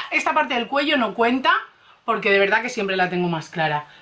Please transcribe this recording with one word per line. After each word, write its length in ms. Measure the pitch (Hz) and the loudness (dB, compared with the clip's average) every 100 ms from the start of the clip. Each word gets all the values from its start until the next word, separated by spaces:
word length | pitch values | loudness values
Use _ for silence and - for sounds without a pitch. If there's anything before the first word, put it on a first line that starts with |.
| - | -2
esta 220 | 311 339 | -2 0
parte 200 | 311 294 | 0 0
del 120 | 247 220 | -2 -2
cuello 300 | 277 302 285 | -2 0 0
no 180 | 220 | 0
cuenta, 400 | 196 233 254 311 359 - _ _ _ - | 2 2 2 2 0 -2 _ _ _ -4
porque 240 | 214 208 | -2 2
de 80 | 196 | 4
verdad 240 | 196 220 | 4 2
que 80 | 247 | -2
siempre 260 | 233 196 190 | -4 -2 0
la 140 | 180 | 0
tengo 180 | 180 175 | 0 -2
más 200 | 160 - | -2 -6
clara, 340 | 175 156 147 - - | -2 -2 -2 -6 -18